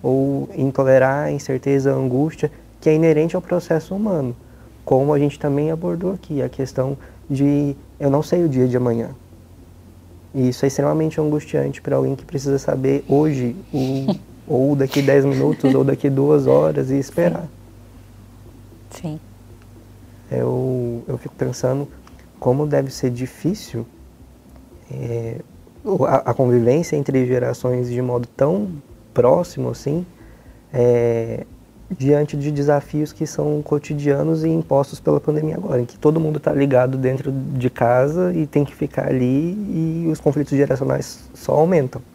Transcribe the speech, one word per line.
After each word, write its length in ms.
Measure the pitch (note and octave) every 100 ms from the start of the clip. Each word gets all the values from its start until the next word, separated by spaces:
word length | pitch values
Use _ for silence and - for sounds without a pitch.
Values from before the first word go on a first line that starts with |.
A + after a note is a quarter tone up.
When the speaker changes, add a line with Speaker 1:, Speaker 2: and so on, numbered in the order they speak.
Speaker 1:
ou 440 | C3 C3 C#3 C#3 C#3
em 160 | - C3+
tolerar 540 | C3+ C3+ C3 C3 C#3 D3+
a 60 |
incerteza, 600 | C#3+ - C3 C#3 C#3 C3+
a 40 | C3+
angústia, 560 | C3 B2+ D#3 - D3 - - -
que 100 | -
é 40 |
inerente 420 | D#3 E3 D3+ E3 F3+
ao 60 |
processo 520 | - F3 - E3 D#3+
humano, 420 | F#3+ G#3+ F3 B2+ A#2+ - - - - -
como 280 | C3 C#3+
a 60 | D3
gente 180 | C#3+ -
também 340 | D3 C#3 D3+
abordou 420 | D#3+ F3 E3+ F3+
aqui, 280 | G3 - D3
a 60 | B2+
questão 500 | - C3 - C3 C#3 - - -
de 460 | C3+ C#3+ C#3+ D3 C#3 - -
eu 100 | C#3+
não 140 | C#3
sei 200 | D3+ F3+
o 60 | E3+
dia 180 | B2+ B2+
de 100 | B2
amanhã. 320 | B2 A#2 A#2 - - - - - - - - - - - -
E 160 | C#3 B2+
isso 160 | B2 C#3
é 20 |
extremamente 520 | C3+ C#3 D#3 D#3 D#3
angustiante 600 | D3+ D3+ D3 D3 C#3 C#3
pra 140 | - C3+
alguém 200 | C3+ C3+
que 100 | -
precisa 320 | C#3 C#3 C#3
saber 460 | - C3+ C3+ C#3 -
hoje, 480 | C#3 D#3 C3+ B2 F#3 -
o, 420 | C#3+ C3 C3+ C3+ F#3+ -
<laughs> 180 | - -
ou 280 | B2 C#3 C#3+
daqui 260 | C3+ -
dez 240 | C#3 C#3 C3+
minutos, 480 | C3+ C#3 D3+ C#3 C3+
ou 80 |
daqui 260 | C3+ C3+ C#3+
duas 380 | C3+ C#3 D3+ C3
horas, 420 | C#3 D#3 C#3+ C3
e 80 | C#3
esperar. 500 | C3+ - E3+ E3+ E3 - - - - - - - - - - - - - -
Speaker 2:
Sim. 120 | -
Sim. 180 | E3+ D#3 - - - - - - - - - - -
Speaker 1:
Eu, 720 | B2+ A#2+ B2+ C3 B2+ A#2+ A#2 -
eu 100 | B2+
fico 180 | D3 -
pensando 520 | C3 B2+ B2+ C3+ C#3+ - - - - -
como 260 | B2+ C3+ D3+
deve 260 | C#3+ C3+
ser 180 | - C3
difícil, 760 | B2 C3 - D3+ G#3+ - A#2+ A#2 - - - - - - - - - -
é, 480 | C3 B2 A#2 A2+ A#2 - - - -
o, 220 | - G3 -
a, 120 | C3+
a 160 | -
convivência 640 | A#2+ B2+ B2 A#2 C#3+ E3+ D3+
entre 300 | C#3 C3+ B2+
gerações 640 | B2+ B2 B2 B2+ B2 B2
de 120 | A#2+
modo 260 | B2+ B2 A#2+
tão 440 | - C#3 F#3+ G#3 D#3 - - -
próximo 560 | - A#2+ E3 F3 - B2
assim, 360 | A#2 - D#3 F3+ - - - - - _
é, 760 | C3+ B2 A#2+ A#2 A#2 A2+ A2+ - - - - - -
diante 400 | C3 D3 D3 D3
de 140 | C#3+
desafios 600 | C#3+ C#3+ D3 C#3 D3+ D3+
que 140 | - D#3
são 360 | - D3+ D3+
cotidianos 800 | D3 D3 - D3+ C#3+ C#3 D3+ D#3+
e 60 | D#3+
impostos 500 | E3 D#3+ C#3 C#3 -
pela 200 | - D3
pandemia 360 | D3+ D3+ D#3 D#3+
agora, 260 | G3 C3
em 40 | A#2+
que 120 | -
todo 220 | D3 D#3+
mundo 200 | D#3 D3
tá 120 | -
ligado 460 | D3 C#3+ B2+ B2+ C3
dentro 340 | B2+ C3+ C3+
de 380 | C3+ C3+ C3+ B2+
casa 600 | - A#2 B2 C#3 E3 F3+
e 120 | F3 D3
tem 180 | D3
que 120 | C#3 -
ficar 320 | D3 - C#3
ali 460 | C3 B2 C3+ E3
e 540 | G3+ G3+ F3+ D#3+ D#3+ E3
os 80 | D#3
conflitos 360 | D3+ D3 C#3+ C#3
geracionais 720 | C#3+ C3 C3+ C3+ C3 - -
só 200 | - -
aumentam. 480 | C3+ E3 F3+ B2+ B2 -